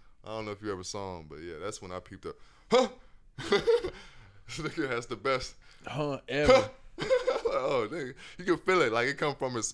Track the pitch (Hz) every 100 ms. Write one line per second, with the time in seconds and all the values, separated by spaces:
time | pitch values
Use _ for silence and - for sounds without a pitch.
0 | - - - 110 107 101 107 95 92 104
1 | 98 87 76 73 87 78 95 - 95 90
2 | - 95 82 - - - - 247 240 -
3 | - - - - - 202 - 233 175 -
4 | - - - - - - 151 - 135 120
5 | 120 113 131 127 127 - - - - 131
6 | 147 135 - 139 151 262 - - - -
7 | 403 508 - - - - 214 135 110 165
8 | 131 131 - - 175 165 - 185 131 113
9 | 123 139 151 135 135 120 104